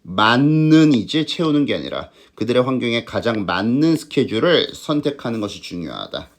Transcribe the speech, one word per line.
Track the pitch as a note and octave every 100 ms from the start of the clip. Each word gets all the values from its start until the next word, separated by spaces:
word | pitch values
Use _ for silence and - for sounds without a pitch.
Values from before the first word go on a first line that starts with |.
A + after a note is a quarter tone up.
맞는, | - F#2 A2 B2 C#3+ D#3 D#3 D#3 D#3
이제 | B2 F#2 D#3 D3+
채우는 | - D#3 D3 B2
게 | F2+
아니라 | C2 B1+ - _ _
그들의 | - A2+ A#2+
환경에 | B2+ B2+ A#2+ A#2 A2+
가장 | G#2 A#2 A2 F2+
맞는 | F2+ A2 C3 D#3+ D#3
스케줄을 | - - - A2 E3+ D#3 -
선택하는 | - - D3 D3 C#3 B2 A2+
것이 | G2+ E2+
중요하다. | - F2+ D2+ G#1 G1+ C#2+ F2